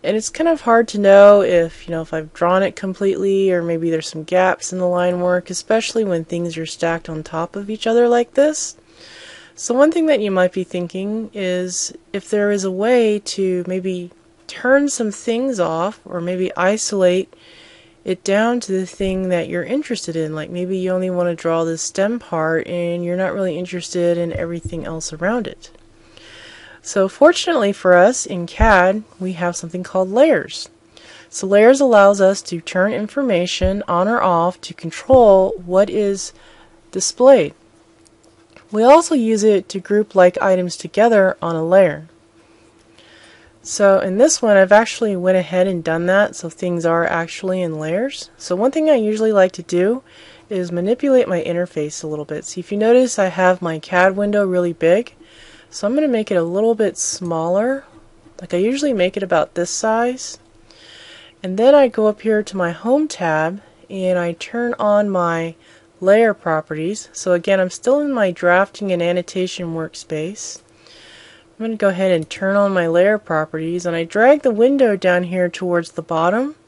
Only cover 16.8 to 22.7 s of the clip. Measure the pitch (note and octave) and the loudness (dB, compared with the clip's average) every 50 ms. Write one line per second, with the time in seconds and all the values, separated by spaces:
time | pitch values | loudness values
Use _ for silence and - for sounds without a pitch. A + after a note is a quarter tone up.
16.8 | - - G#3+ G3 F#3 F3+ F3+ F#3 F#3 _ - _ - - - - - - - - | -4 -6 -2 2 2 2 2 2 -4 _ -14 _ -20 -20 -20 -20 -20 -20 -20 -20
17.8 | _ _ _ _ _ - F#3 - _ G3 G3 G#3 A3 A#3 B3 B3 - - F#3+ F#3 | _ _ _ _ _ -8 -8 -6 _ -2 0 0 2 0 -2 -4 -4 -4 -4 -4
18.8 | F#3 F3+ - - G3 F#3+ F#3 F#3+ F#3 F#3 F3+ E3+ E3 - - F3 - - A#3 C#4+ | -6 -8 -8 -6 -6 -4 -4 -4 -2 -2 -2 -2 -2 -4 -6 -8 -4 -4 -4 -6
19.8 | D#4 - B3 - - - D#3+ E3 D#3+ D#3 D#3 D#3 D3+ - F3 F3 F3+ F3+ F#3+ F#3 | -4 -6 -8 -8 -8 -8 -6 -6 -6 -6 -6 -10 -10 -10 -8 -8 -6 -6 -4 -4
20.8 | F3+ F#3 F#3 F#3 F#3 F#3 F3+ F3+ F3 F3 E3+ D#3+ - E3+ E3 E3 E3 E3 E3 D#3+ | -2 -2 -2 -2 -2 -2 -2 -2 -2 -2 -4 -4 -2 -2 0 0 -2 -2 -4 -6
21.8 | - - - - G3 G#3 A#3+ A#3+ - - - E3 D#3 D#3+ E3 D#3+ - - | -8 -8 -4 -2 -2 -2 -2 -6 -8 -6 -4 -2 -2 0 -2 -2 -4 -4